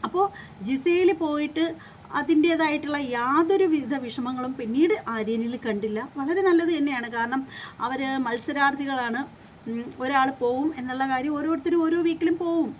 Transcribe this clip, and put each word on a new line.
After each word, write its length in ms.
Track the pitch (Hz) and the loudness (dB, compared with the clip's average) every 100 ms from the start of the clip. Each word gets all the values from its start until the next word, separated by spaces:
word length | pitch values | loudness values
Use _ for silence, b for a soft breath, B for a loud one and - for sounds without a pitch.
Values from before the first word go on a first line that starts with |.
അപ്പോൾ 200 | - 359 403 B B B | -4 0 0 B B B
ജിസയിൽ 480 | 190 269 349 349 359 | -4 -2 2 4 4
പോയിട്ട് 520 | 330 320 294 294 311 330 320 B B - | 4 0 -2 -2 0 -2 -2 B B -6
അതിൻ്റേതായിട്ടുള്ള 840 | 269 294 311 320 330 320 294 294 294 | -6 2 4 6 4 2 0 -2 -4
യാതൊരു 680 | 269 240 247 294 330 392 | -2 -2 2 2 4 4
വിധ 300 | 381 311 247 269 | 4 2 0 -4
വിഷമങ്ങളും 580 | 247 226 247 254 254 | -4 -6 -6 -4 -6
പിന്നീട് 420 | 262 226 247 330 427 - | -6 -2 2 4 2 -2
ആര്യനിൽ 460 | 226 214 226 233 247 | -4 -2 -2 -2 -4
കണ്ടില്ല. 520 | - 208 214 214 262 285 | -4 -2 -2 -4 -6 -6
വളരെ 240 | 269 349 | -2 2
നല്ലത് 300 | 381 339 339 320 | 4 4 4 0
തന്നെയാണ്. 320 | 285 262 233 | 0 -2 -4
കാരണം 320 | 233 233 262 269 B B B | -4 -2 -2 -6 B B B
അവർ 220 | 233 269 262 269 | -6 -2 -2 -2
മത്സരാർത്ഥികളാണ്. 1040 | 247 233 226 285 277 277 277 269 240 233 277 - B - - | -2 -2 -4 2 2 0 -4 -2 -2 -4 -6 -12 B -16 -8
ഉം, 180 | 233 247 - | -8 -8 -6
ഒരാൾ 280 | 254 277 269 | 0 2 2
പോവും 420 | 269 240 254 302 311 | 2 0 0 0 -2
എന്നുള്ള 300 | 254 254 269 | -6 -4 0
കാര്യം 280 | 262 294 294 | 0 -2 -2
ഓരോരുത്തരും 460 | 302 330 339 339 | -2 -2 2 2
ഓരോ 180 | 320 339 | 2 2
വീക്കിലും 360 | 339 320 330 330 | 2 2 0 0
പോവും. 320 | 339 339 254 - | 0 0 0 -4